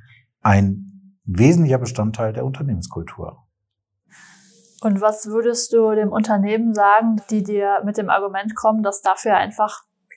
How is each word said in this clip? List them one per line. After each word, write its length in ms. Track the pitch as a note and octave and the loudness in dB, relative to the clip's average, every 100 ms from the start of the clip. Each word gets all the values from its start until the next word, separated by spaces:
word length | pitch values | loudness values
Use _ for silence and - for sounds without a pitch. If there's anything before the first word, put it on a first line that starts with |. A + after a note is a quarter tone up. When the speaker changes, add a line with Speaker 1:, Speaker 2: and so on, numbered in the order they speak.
| _ _ _ _ | _ _ _ _
Speaker 1:
ein 800 | - G2+ G2 G2 - - - _ | 2 4 4 0 -8 -18 -20 _
wesentlicher 540 | - F2+ B2+ F3 D#3 B2+ | -6 2 4 6 4 2
Bestandteil 540 | A#2+ - G#2+ A2 A2 | -2 -4 -4 -2 -4
der 120 | A2 | -4
Unternehmenskultur. 1000 | C3 C3+ C#3 G2 F2 - E2+ - E2 - _ _ _ _ _ _ _ - - - - - - - | -6 -4 -4 -4 -6 -10 -12 -12 -14 -16 _ _ _ _ _ _ _ -20 -20 -20 -20 -20 -20 -6
Speaker 2:
Und 180 | A3 G3 | -2 2
was 260 | G#3+ G#3+ G#3+ | 0 0 -4
würdest 460 | A3 A#3 A#3 - | -2 0 -2 0
du 240 | A#3 A3 G#3+ | 2 4 2
dem 160 | G#3+ | 0
Unternehmen 600 | A3 G#3+ G#3 G3+ A3 A#3 | 0 0 0 0 0 0
sagen, 460 | G#3 G3+ G#3 A3+ G#3+ - | 2 4 4 4 -2 -2
die 140 | G#3+ | -4
dir 400 | G3 G#3 G3+ G3+ | -2 -2 0 -2
mit 140 | G3+ G#3 | -2 -4
dem 100 | G3 | 0
Argument 460 | G3 G3 F#3+ G#3+ | 0 -2 -6 -8
kommen, 300 | A3 A3 A3 | -2 0 0
dass 180 | G#3 G3 | 0 -2
dafür 340 | G3 F#3+ A3+ F#3+ | -2 -2 2 0
einfach 460 | F#3+ G#3+ G#3+ - _ _ _ | 0 -2 -4 -4 _ _ _